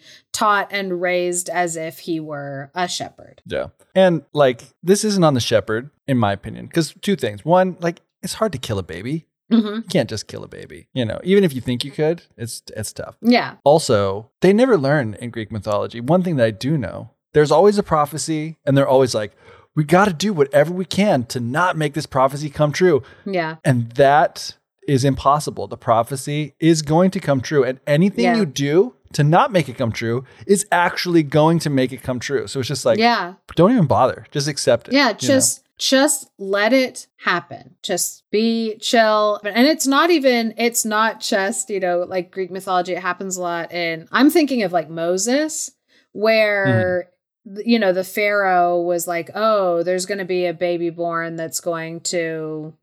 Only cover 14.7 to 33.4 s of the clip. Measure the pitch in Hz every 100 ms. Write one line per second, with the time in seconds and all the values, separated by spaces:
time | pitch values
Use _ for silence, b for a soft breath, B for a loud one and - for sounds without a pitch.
14.7 | 202 135 151 113 101 120 117 110 110 110
15.7 | 101 101 117 120 180 185 151 113 104 127
16.7 | 156 92 92 113 _ _ 147 147 151 202
17.7 | 202 - 160 147 156 151 156 156 160 -
18.7 | 139 135 131 131 117 107 _ b b b
19.7 | - 147 175 214 156 202 175 139 147 151
20.7 | 180 190 - 208 147 120 127 117 143 180
21.7 | 160 151 147 147 135 170 143 151 - 151
22.7 | 147 185 143 - B - 190 160 160 -
23.7 | 123 117 117 139 147 170 - - - _
24.7 | _ - 135 139 135 139 147 147 101 98
25.7 | - - 113 117 135 - 147 147 - 160
26.7 | 165 143 156 185 190 - 135 113 151 123
27.7 | 131 - 147 196 202 - 233 185 131 143
28.7 | 156 240 - _ - 147 175 277 190 147
29.7 | 113 120 - 113 117 131 B 113 196 -
30.7 | 175 175 180 180 170 147 151 156 170 156
31.7 | 135 127 131 - 127 - 135 104 139 120
32.7 | 139 131 113 226 226 175 -